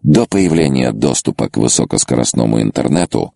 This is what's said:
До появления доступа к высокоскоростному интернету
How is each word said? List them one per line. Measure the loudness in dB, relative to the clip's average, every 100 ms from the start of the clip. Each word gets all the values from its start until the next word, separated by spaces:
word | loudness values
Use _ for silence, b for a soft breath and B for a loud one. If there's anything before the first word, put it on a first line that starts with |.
До | 4 2 2
появления | 2 2 2 2 0 -2
доступа | 0 -2 0 -4 -4 -4
к | 0
высокоскоростному | 0 0 -2 -2 -2 -2 0 0 0 0
интернету | 0 -2 -2 0 0 -2 -4